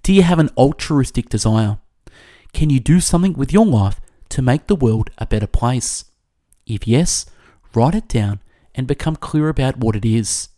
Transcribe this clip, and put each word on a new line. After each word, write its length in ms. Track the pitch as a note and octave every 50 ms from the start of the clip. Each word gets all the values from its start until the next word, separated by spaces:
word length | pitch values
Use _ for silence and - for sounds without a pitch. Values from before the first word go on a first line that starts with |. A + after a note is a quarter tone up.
Do 120 | - - F#3+
you 100 | G3 F3+
have 160 | E3+ F3 E3
an 100 | D#3 - -
altruistic 720 | - B2+ C#3 D#3+ - - - D#3 C#3+ B2+ - - B2+ A#2 -
desire? 480 | - G#2 - A2 G#2+ A2 A2 G#2 G#2+ - _ _ _ _ _ - _ - - - - _ _ - -
Can 160 | - D#3 D3+
you 100 | C#3 C3
do 200 | G#2+ - D#3 F3+
something 340 | E3 - - E3+ F3+ F#3+ E3+
with 200 | C3+ C3+ B2 D3
your 120 | G3+ A3+
life 360 | G#3 C3 G#2+ G2 G2+ - - - - _ _ - _
to 120 | - -
make 260 | C3 B2 B2 D#3 _
the 80 | - G#3
world 340 | D#3+ C3+ A2+ A2 A2 A2 - -
a 80 | - A2+
better 220 | - - G#2+ G#2
place? 580 | - - - - A#2+ B2+ B2 - - - - - _ _ _ _ _ _ _ _ _ _ _ _
If 220 | - A2 G2 -
yes, 380 | - A2+ C#3 F3 E3+ - - - - - _ _ _ _ _ _ - -
write 220 | A2+ A#2 D3 F3
it 120 | A3 G#3+
down 340 | - - A#2 G#2 G2+ G2+ G2 - _ _ _ _ _ _
and 120 | - C3
become 280 | B2+ C#3+ - - D#3+ D#3
clear 340 | - - - - D#3 D3+ D#3
about 280 | D3+ - C3+ C3 B2+
what 180 | - A2+ A2 G#2+
it 100 | G#2 G2+
is. 440 | A2+ A2 A#2 G#2+ - - - - - _